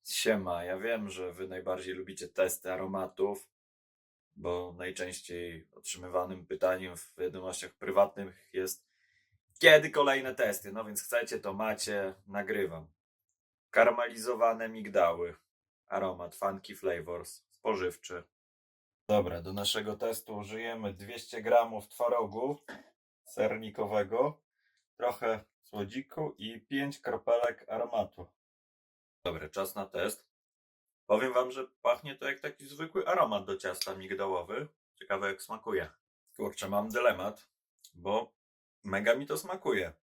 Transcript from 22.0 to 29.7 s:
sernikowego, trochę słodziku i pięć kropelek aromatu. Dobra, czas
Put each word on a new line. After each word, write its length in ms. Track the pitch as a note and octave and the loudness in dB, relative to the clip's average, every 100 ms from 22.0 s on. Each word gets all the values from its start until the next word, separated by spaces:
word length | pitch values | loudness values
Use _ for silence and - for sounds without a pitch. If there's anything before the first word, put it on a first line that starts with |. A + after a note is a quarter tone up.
| A#2+ A#2+ A2 G#2+ C3 C#3+ - - - _ _ _ - | 2 2 0 -2 -4 -4 -10 -18 -18 _ _ _ -16
sernikowego, 1160 | - G#2+ A2 A2 G#2+ G#2+ G#2+ F#2+ A2+ C#3+ D3+ _ _ _ _ _ _ | 0 0 0 -6 -4 0 0 2 2 2 0 _ _ _ _ _ _
trochę 460 | A#2+ A#2+ A#2 A2 - _ | -2 0 -2 -2 -4 _
słodziku 760 | _ G#2+ G2+ B2 C#3 - D#3 - | _ -6 -4 -6 -8 -6 -6 -6
i 240 | A2 A2+ | -10 -10
pięć 380 | _ C#3 C#3 C3 | _ -2 -2 -4
kropelek 680 | - - - A#2 A#2+ A2+ - | -4 -4 2 4 4 -2 -6
aromatu. 580 | A2+ A#2 A2+ F#2 - - _ _ _ _ _ _ _ _ _ F2 | -4 0 0 -2 -4 -18 _ _ _ _ _ _ _ _ _ -8
Dobra, 240 | E2 D#2 | -6 -8
czas 260 | - G2 | -4 -4